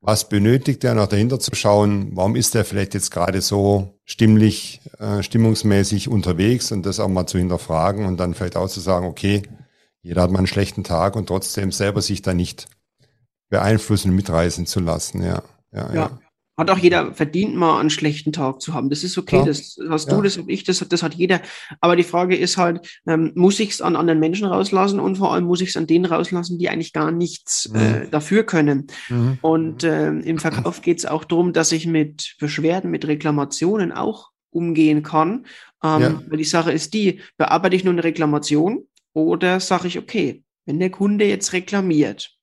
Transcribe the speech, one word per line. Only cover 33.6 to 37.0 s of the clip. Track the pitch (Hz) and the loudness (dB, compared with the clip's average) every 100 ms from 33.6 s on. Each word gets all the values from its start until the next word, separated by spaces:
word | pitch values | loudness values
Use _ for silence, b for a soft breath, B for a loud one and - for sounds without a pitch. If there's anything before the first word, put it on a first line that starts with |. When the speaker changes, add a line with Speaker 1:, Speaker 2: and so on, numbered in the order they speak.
| 170 214 175 | 0 0 -2
Speaker 2:
auch | - - 214 - _ _ | -2 -6 -6 -16 _ _
umgehen | 170 170 160 156 151 | -4 -2 4 4 4
kann. | 151 156 156 233 B B B _ | 2 0 2 -2 B B B _
Ähm, | 160 156 | 0 4
Speaker 1:
Ja. | - 160 - | 2 0 -6
Speaker 2:
weil | 156 | -4
die | |
Sache | 151 170 165 | 0 0 0
ist | 156 - | -2 -2
die, | 220 | 0